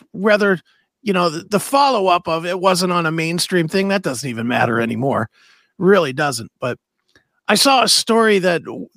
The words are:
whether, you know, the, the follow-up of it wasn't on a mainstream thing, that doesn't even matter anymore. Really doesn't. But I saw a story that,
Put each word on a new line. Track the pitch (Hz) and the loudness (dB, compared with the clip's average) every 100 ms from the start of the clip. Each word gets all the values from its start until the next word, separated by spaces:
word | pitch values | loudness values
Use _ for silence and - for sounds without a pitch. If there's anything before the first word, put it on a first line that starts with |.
| _ | _
whether, | 175 208 208 202 180 _ _ _ _ | -4 0 2 2 -2 _ _ _ _
you | 208 | -4
know, | 180 175 | 0 0
the, | 156 | -4
the | - 196 | -4 -4
follow-up | - 277 277 233 190 175 175 | 0 2 2 2 2 0 0
of | 160 175 | -4 -4
it | 185 | -2
wasn't | 190 175 180 | 2 2 2
on | 175 | 0
a | 165 | 0
mainstream | 165 160 170 - 180 160 | -2 -2 -4 0 0 0
thing, | 190 196 | 0 0
that | 196 | -2
doesn't | 175 120 131 | -2 -6 -6
even | 113 117 | -6 -2
matter | 117 117 113 | 0 0 0
anymore. | 117 113 135 113 113 _ _ _ _ - | -2 -2 -2 -2 -4 _ _ _ _ -2
Really | 180 196 151 | 2 4 2
doesn't. | 131 147 117 98 - | -2 -4 -4 -10 -8
But | 127 - _ _ _ _ _ _ - | -8 -8 _ _ _ _ _ _ -2
I | 208 | 2
saw | 269 262 | 4 4
a | 226 | 2
story | - - 226 220 202 | 0 2 2 4 2
that, | 180 165 - - - | 2 -2 -4 -14 -14